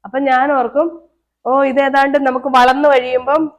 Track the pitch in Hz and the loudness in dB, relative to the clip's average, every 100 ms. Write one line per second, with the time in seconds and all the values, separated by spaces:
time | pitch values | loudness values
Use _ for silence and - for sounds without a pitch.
0 | - 262 277 254 285 277 240 269 339 330 | -8 -4 0 0 0 -2 -2 -2 -4 -6
1 | _ _ _ _ 233 269 277 262 269 277 | _ _ _ _ -2 0 0 0 0 0
2 | 277 277 269 254 269 254 247 262 294 262 | 0 0 -2 -4 0 2 4 4 2 2
3 | 254 254 254 302 311 | 0 -4 -2 -2 -2